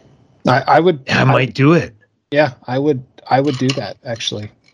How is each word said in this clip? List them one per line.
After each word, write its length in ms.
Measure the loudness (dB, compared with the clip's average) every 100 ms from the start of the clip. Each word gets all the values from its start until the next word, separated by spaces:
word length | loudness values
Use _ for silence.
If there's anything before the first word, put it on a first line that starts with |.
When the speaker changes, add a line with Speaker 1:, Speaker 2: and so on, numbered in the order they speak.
| _ _ _ _ 0
Speaker 1:
I, 140 | 0 2
I 140 | 2
would, 280 | 4 0 -2
Speaker 2:
I 120 | 0
Speaker 1:
I 40 |
Speaker 2:
might 300 | 2 2 0
do 180 | 2 2
it. 220 | 2 0 -12 _ _ -4
Speaker 1:
Yeah, 220 | 0 0 -2 -8
I 120 | -4
would, 260 | -2 -2 -6 _ -2
I 100 | 0
would 180 | 0 0
do 100 | -2
that, 260 | -2 -6 -12
actually. 460 | -12 -10 -8 -10 -12 _ _